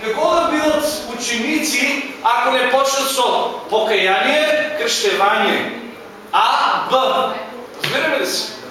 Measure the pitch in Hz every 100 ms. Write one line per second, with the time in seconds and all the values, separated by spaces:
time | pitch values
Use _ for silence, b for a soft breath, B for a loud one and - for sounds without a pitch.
0 | 220 220 320 339 330 302 302 302 302 302
1 | - 233 - 233 254 311 - - 277 285
2 | - - 226 240 254 262 254 262 269 269
3 | 269 262 240 - - - - 214 220 202
4 | 190 196 254 302 311 302 - - 233 -
5 | 208 180 202 214 202 - - - - -
6 | - - - - - - - - - 254
7 | 247 - - - - - - - - -
8 | 320 269 - - - - -